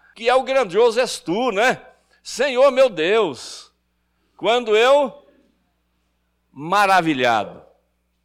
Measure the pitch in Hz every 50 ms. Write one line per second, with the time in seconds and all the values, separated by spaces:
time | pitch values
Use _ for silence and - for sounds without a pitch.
0 | _ _ _ - 233 233 254 262 247 254 269 269 240 180 160 214 240 233 208 240
1 | 254 - - - - 165 180 220 262 247 190 196 233 - - - - - _ _
2 | _ _ _ _ _ - - 202 269 285 247 247 277 285 254 254 - 247 185 156
3 | 156 175 214 226 208 160 127 - - - - - - _ _ _ _ _ _ _
4 | _ _ _ _ _ _ _ - 165 202 233 247 240 220 208 220 233 262 277 294
5 | 277 226 - - _ _ _ _ _ _ _ _ _ _ _ _ _ _ _ _
6 | _ _ _ _ _ _ _ _ _ _ _ 135 147 165 190 208 202 190 190 180
7 | 165 160 147 127 127 120 113 107 98 87 - - - _ _ _ _ _ _ _
8 | _ _ _ _